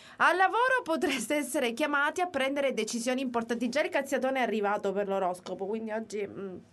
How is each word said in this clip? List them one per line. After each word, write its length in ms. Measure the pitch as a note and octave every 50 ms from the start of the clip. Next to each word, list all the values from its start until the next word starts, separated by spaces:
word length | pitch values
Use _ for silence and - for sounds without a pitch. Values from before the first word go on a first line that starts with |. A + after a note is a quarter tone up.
| - - - -
Al 180 | A#3 C#4+ E4 F4+
lavoro 440 | F#4+ F#4 F#4 A4 A#4+ C5 C5 B4+ -
potreste 520 | - E4 C#4 B3 E4+ C4+ C4+ G#3+ - D4
essere 380 | D4+ C#4+ C#4+ - D#4 C4 A#3 A3+
chiamati 480 | A#3 D4+ D4 D4 C#4+ C#4+ D4+ D4+ F4+
a 60 | F4+ F4+
prendere 460 | F4+ C#4 C4 C4+ C#4+ C#4+ C#4 C4+ A#3
decisioni 480 | G3 A3 G#3+ - A#3+ A3+ B3 B3+ B3+
importanti. 480 | C#4 B3+ A#3+ A#3+ A3+ A#3 A#3+ A#3+ B3 A#3+
Già 120 | A#3+ C#4+
il 80 | D#4+ F#4
cazziatone 500 | F4 D4+ C#4 C#4+ C#4+ C4 B3 C4 C4+ C4+
è 40 | B3
arrivato 480 | A3+ G#3+ A3 G3+ G3+ G#3 G#3 G#3 G3+
per 160 | F#3+ G3 G3+ F#3+
l'oroscopo, 580 | G3 G3 F#3+ F3 F3+ F3+ - - F#3 F3+ G3
quindi 260 | F#3+ G#3+ A3+ A3 A3
oggi, 340 | G#3+ A3 A3+ A3 F#3+ G#3+ G3+ G3
mm. 280 | G2+ C#3 G3 G3 F#3 - - -